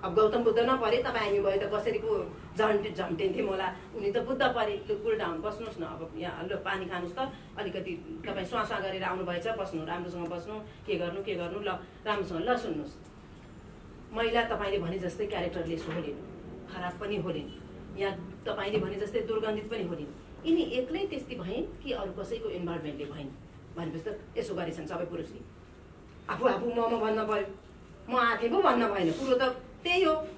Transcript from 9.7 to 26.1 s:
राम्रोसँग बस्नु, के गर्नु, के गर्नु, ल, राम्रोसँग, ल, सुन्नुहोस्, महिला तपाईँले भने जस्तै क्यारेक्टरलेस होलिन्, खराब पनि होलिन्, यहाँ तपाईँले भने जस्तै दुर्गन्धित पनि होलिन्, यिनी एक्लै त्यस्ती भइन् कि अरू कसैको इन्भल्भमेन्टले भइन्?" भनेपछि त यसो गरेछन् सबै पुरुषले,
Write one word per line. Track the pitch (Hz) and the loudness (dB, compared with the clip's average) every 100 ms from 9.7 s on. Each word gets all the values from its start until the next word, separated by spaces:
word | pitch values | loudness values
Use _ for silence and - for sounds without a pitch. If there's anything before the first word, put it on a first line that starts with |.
| 165 | -4
राम्रोसँग | 156 175 175 175 170 | -2 -4 -4 -4 -4
बस्नु, | 175 170 214 214 - - | -4 -6 -8 -10 -14 -2
के | |
गर्नु, | 180 175 196 | 0 0 -2
के | 196 | -2
गर्नु, | 180 170 190 | -2 -2 -2
ल, | 202 180 - - 214 | -2 -4 -6 -8 -2
राम्रोसँग, | 208 190 170 202 | 0 0 0 2
ल, | 247 | 2
सुन्नुहोस्, | 214 151 147 - - - - - - - - - - - - | 2 -4 -4 -10 -16 -18 -16 -18 -16 -16 -16 -16 -16 -16 -8
महिला | 220 233 233 | 0 4 4
तपाईँले | 226 214 202 190 | 4 2 2 2
भने | 170 185 | 0 0
जस्तै | 180 - 208 | -2 -2 -2
क्यारेक्टरलेस | 185 175 175 160 160 160 | 0 -2 -2 -2 -2 -2
होलिन्, | 160 147 - - - - - - | -2 -2 -6 -8 -12 -12 -12 -10
खराब | - 180 175 | -4 -4 -4
पनि | 208 208 | -2 0
होलिन्, | 170 151 - - - - - - | 0 -2 -4 -10 -14 -14 -10 0
यहाँ | 196 170 - - 220 | 0 0 -8 -6 -4
तपाईँले | - 202 214 | -2 2 2
भने | - | 0
जस्तै | 196 208 240 | -2 0 0
दुर्गन्धित | 208 220 214 214 208 | 2 0 2 -2 -2
पनि | 226 | -4
होलिन्, | 175 165 147 - - - 311 | -2 -4 -6 -10 -14 -6 4
यिनी | 330 | 4
एक्लै | - 247 254 339 403 | 4 2 0 0 0
त्यस्ती | 285 - | -2 -6
भइन् | 240 175 226 - - | -6 -2 -2 -2 -6
कि | 285 | -4
अरू | 247 190 180 | -2 -2 -4
कसैको | - 226 220 | -4 -2 -2
इन्भल्भमेन्टले | 180 170 165 151 139 | -2 -2 -2 -4 -6
भइन्?" | 139 151 135 - - - - - | -6 -6 -8 -10 -16 -16 -14 -6
भनेपछि | 165 156 214 | -4 -4 -6
त | 208 - - | -6 -6 -4
यसो | 214 | -2
गरेछन् | 180 170 165 151 | -2 -2 -4 -4
सबै | 170 | -4
पुरुषले, | 175 170 156 - - - - - - - - | -2 -4 -6 -10 -14 -16 -18 -18 -18 -18 -18